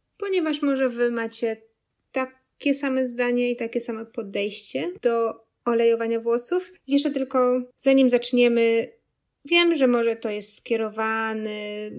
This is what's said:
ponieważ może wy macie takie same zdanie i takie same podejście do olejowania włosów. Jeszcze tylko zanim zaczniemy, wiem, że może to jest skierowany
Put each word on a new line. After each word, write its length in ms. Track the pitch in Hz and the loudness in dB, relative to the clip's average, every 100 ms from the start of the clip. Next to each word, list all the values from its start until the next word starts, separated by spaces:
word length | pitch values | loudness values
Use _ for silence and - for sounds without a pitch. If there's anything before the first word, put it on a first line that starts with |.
| _ - | _ -10
ponieważ 440 | 403 381 311 285 | -2 -2 0 0
może 280 | 285 269 262 | 0 0 0
wy 220 | 233 240 | 0 -2
macie 460 | 233 226 - 233 220 _ _ _ _ _ | -2 -6 -4 -4 -4 _ _ _ _ _
takie 600 | 262 254 _ _ - 285 | -6 -6 _ _ -2 0
same 320 | 277 277 262 254 | 0 0 0 -2
zdanie 460 | 240 247 247 247 | 0 0 2 0
i 40 | 240 | -2
takie 260 | 226 233 | -4 -4
same 240 | 240 220 226 | -4 -8 -8
podejście 840 | - 202 202 208 202 - 262 339 359 | -10 -6 -4 -4 -6 -8 -6 -6 -2
do 440 | 240 233 226 - _ _ - | 0 2 -2 -4 _ _ -2
olejowania 540 | 233 233 226 226 226 | 2 4 2 0 -2
włosów. 520 | 226 240 - 359 359 - - | 0 -2 0 -4 -4 -14 0
Jeszcze 240 | 277 285 | 2 2
tylko 500 | 277 262 262 247 254 247 - | -2 -2 2 2 0 -4 -2
zanim 320 | 269 269 262 | 4 6 6
zaczniemy, 800 | 240 240 247 240 233 233 226 - _ _ _ _ _ 285 | 4 2 4 4 4 2 2 -2 _ _ _ _ _ 0
wiem, 300 | 339 349 320 | 4 4 4
że 120 | 254 | 4
może 280 | 240 233 226 | 4 0 -2
to 140 | 226 | -4
jest 260 | 208 202 - | -6 -8 -8
skierowany 1400 | - 226 220 214 220 220 220 220 214 214 208 208 214 | -4 -2 -2 -4 -4 -2 -4 -4 -6 -8 -8 -8 -10